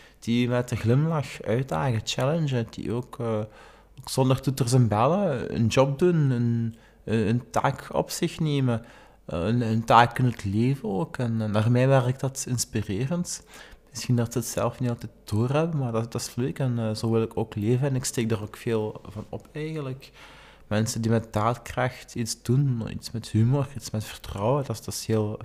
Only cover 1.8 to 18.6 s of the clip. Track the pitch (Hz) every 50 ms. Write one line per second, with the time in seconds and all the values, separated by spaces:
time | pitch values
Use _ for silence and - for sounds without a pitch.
1.8 | 151 135 117 110 - - - - 127 135 156 170 160 143 131 123 113 104 - -
2.8 | - - 104 120 123 - - - 123 113 110 107 107 110 - - - - - -
3.8 | - - - - - - - - 135 131 131 127 - 147 131 - 131 117 120 131
4.8 | 123 110 104 104 117 139 170 196 208 175 139 117 85 - - - 117 107 - 135
5.8 | 131 143 139 - 180 180 175 160 147 135 127 120 120 120 117 117 117 113 113 -
6.8 | - - - - - - 104 113 107 95 117 120 123 - - 110 - 135 131 -
7.8 | - - - 143 151 - - - - 165 - - 165 156 147 139 135 127 117 110
8.8 | 113 - - - - - - _ _ - - 85 85 101 117 120 117 110 113 113
9.8 | 113 - 123 117 120 123 - - 131 123 113 - - 98 98 107 117 127 139 143
10.8 | - 220 196 185 165 160 - - 127 117 113 110 110 107 101 107 107 117 123 120
11.8 | 127 135 135 131 117 123 127 - - 135 131 - - - 123 117 - - - 110
12.8 | 101 - 101 95 127 139 175 175 180 - - - - - - - - - - -
13.8 | _ _ - 117 - - 127 120 117 113 - 127 113 - - - - 117 - -
14.8 | 127 120 117 113 - 110 - - - - 101 104 117 123 139 147 160 170 165 143
15.8 | 135 120 113 113 113 117 - 120 - - - - 120 143 160 - 139 127 120 117
16.8 | 113 110 110 110 - 113 113 113 113 110 - - 113 113 - 110 101 107 123 123
17.8 | 135 143 131 127 127 - - - 117 113 113 101 107 104 - -